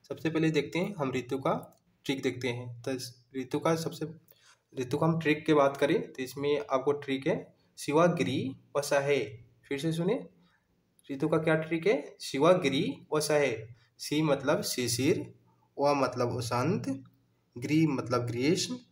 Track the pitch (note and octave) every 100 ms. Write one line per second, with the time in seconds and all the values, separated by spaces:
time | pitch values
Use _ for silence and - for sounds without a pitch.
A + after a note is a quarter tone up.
0 | _ D3+ D#3+ D#3+ D#3+ D#3 C#3 D#3+ G3+ E3+
1 | C3+ B2 A#2+ C3+ D#3+ A3 - _ _ _
2 | - C3+ C3 A#2+ B2+ A#2+ B2 - - B2+
3 | - - _ C3+ B2 D3 E3 E3 D#3+ -
4 | D#3+ - _ _ _ _ _ C3 B2 D3
5 | D#3+ D#3+ D3+ D3+ - D3 C#3 C3+ C#3+ G3
6 | - - C3 C#3+ C#3+ D3 - C3+ D3 C#3+
7 | C#3 C3+ D#3+ F#3 - _ _ - - D3
8 | F3 C3+ A#2+ C#3+ B3+ - _ D3 - C#3+
9 | C#3 C#3 A#2 - - _ - C#3 D#3+ D#3+
10 | F3 B3 - _ _ _ _ _ _ _
11 | - C#3 D#3 D#3+ D#3+ D#3+ - E3 F3 C4+
12 | - - - C3+ D#3+ F#3 C3+ C3+ A#3 -
13 | - D3+ D3+ D3+ C#3 G#2+ G#2 - _ _
14 | - D3 D#3 C3+ C3 F3+ G#3 - A#2+ A#2+
15 | C3+ - G2+ - _ _ _ - C#3+ C#3+
16 | B2+ B2 A#2+ A#2+ A#2 A#2+ C#3+ A3+ C#4 C4+
17 | - _ _ _ _ A#2+ A#2+ D#3 D#3+ B2+
18 | A#2 B2 A#2 A#2 C#3 F3+ - B3+ -